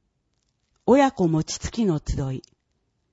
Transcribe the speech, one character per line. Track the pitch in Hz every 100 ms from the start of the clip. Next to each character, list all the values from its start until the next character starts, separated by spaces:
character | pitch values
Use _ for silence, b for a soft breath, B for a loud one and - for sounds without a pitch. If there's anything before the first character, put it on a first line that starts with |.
| _ _ _ _ _ _ _ _ -
親 | 262 269
子 | - 180
餅 | 160 156 -
つ | -
き | - 214
の | 156
集 | - - 135
い。 | 131 - _ _ _ _ _ _